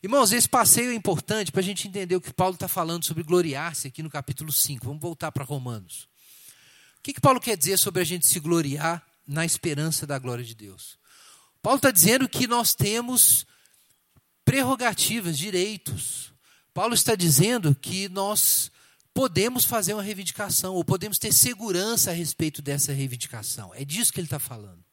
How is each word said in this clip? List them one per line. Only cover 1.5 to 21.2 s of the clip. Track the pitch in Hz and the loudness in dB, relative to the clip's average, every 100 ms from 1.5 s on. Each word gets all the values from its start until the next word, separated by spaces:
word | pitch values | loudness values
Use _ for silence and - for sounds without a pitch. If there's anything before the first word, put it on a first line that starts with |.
pra | 185 | -2
gente | 185 202 196 | -2 -4 -8
entender | 196 180 185 | -8 -2 -2
o | |
que | 165 | -2
Paulo | 127 185 180 | 0 0 0
tá | 190 | -6
falando | - 165 170 - | -4 -2 -2 -4
sobre | 160 | -6
gloriar-se | 151 180 165 135 165 151 139 | 2 2 2 -4 -6 -8 -8
aqui | - | -10
no | 160 | -10
capítulo | 147 135 - 156 | -8 -8 -8 -2
cinco. | 139 - 135 123 | 0 0 -2 -8
Vamos | 151 | -8
voltar | 170 160 160 | -8 -6 -6
pra | - | -6
Romanos. | 127 147 123 113 90 - - _ _ - - - - _ _ _ | -8 -6 -6 -10 -12 -18 -18 _ _ -20 -20 -20 -20 _ _ _
O | |
que | - | -12
que | - | 4
Paulo | 285 262 | 4 4
quer | - 196 | 2 0
dizer | 147 190 | 2 2
sobre | 208 180 | 2 0
a | 165 | -2
gente | 180 - | 2 2
se | 180 | 2
gloriar | 151 170 143 143 165 170 _ _ - | 2 2 2 -2 -2 -4 _ _ -8
na | 147 165 | -4 -2
esperança | - 175 143 160 151 147 | -2 -2 -2 -2 -2 -4
da | 139 | -6
glória | 127 120 | -6 -8
de | 120 113 | -10 -14
Deus? | 104 95 - - _ - - - _ _ | -18 -18 -20 -20 _ -20 -20 -20 _ _
Paulo | 202 262 | 0 4
tá | 277 | 6
dizendo | 220 175 254 262 | 6 6 4 2
que | - 247 | -2 0
nós | 240 233 | 2 2
temos | - 202 226 240 247 - - - _ _ _ _ _ _ _ _ _ | 2 0 0 -2 4 4 4 0 _ _ _ _ _ _ _ _ _
prerrogativas, | - 269 254 254 240 196 - 226 175 147 | 0 2 0 0 -2 0 -2 0 -2 -4
direitos. | 175 180 196 214 - - - - - _ _ _ _ | -2 -2 -2 -4 -8 -8 -8 -10 -12 _ _ _ _
Paulo | - 220 233 | -4 0 2
está | - | 2
dizendo | 214 170 135 196 247 160 139 | 2 4 4 4 4 2 0
que | - 185 196 | 0 -6 -4
nós | 185 196 208 - - - _ _ _ _ | -4 -2 0 2 2 -2 _ _ _ _
podemos | - 254 170 220 247 - | 0 0 2 0 2 0
fazer | 233 180 | 0 0
uma | 214 | -2
reivindicação, | 202 196 190 - 202 - 185 | -4 -6 -8 -6 -2 -2 0
ou | 185 | -2
podemos | 165 190 208 | 0 -2 0
ter | 196 | -4